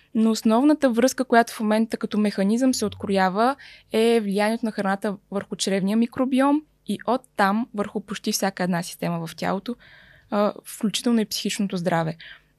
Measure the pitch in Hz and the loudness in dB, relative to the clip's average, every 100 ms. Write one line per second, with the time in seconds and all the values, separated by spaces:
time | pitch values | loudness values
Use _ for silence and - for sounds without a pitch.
0 | _ 220 220 220 220 226 294 302 269 226 | _ 0 2 2 2 4 4 4 2 4
1 | 254 - 254 233 233 - 214 220 226 - | 2 2 2 4 4 0 0 2 0 -4
2 | 208 208 208 208 196 226 262 247 208 - | -4 0 0 0 0 2 2 0 -2 -4
3 | 202 196 185 190 240 277 - - _ 220 | -2 2 2 2 0 0 -10 -20 _ 2
4 | 233 233 202 190 208 233 220 208 196 196 | 4 4 2 0 0 0 -4 -2 -2 -2
5 | 214 190 - 196 196 202 208 196 190 226 | -4 -6 -8 -8 -6 -6 -2 0 0 0
6 | 233 - 262 262 277 294 - _ - 202 | 0 0 0 2 4 2 -2 _ -10 -8
7 | - 254 - - 196 214 226 208 208 208 | -2 -4 -4 0 0 0 -4 -6 -6 -6
8 | - 202 214 - 196 - 180 175 - - | -8 -8 -4 -2 -2 -2 -2 -2 -4 -6
9 | 170 170 165 165 175 190 240 240 - - | -4 -4 -6 -6 -4 -4 -6 -12 -14 -20
10 | - - - 208 208 - - - 208 - | -20 -20 -4 0 0 -2 -12 -4 -4 -2
11 | 240 233 214 - 202 - 196 185 175 165 | 0 0 0 -4 -4 -2 -4 -2 0 0
12 | 160 165 - - _ | -2 -6 -14 -20 _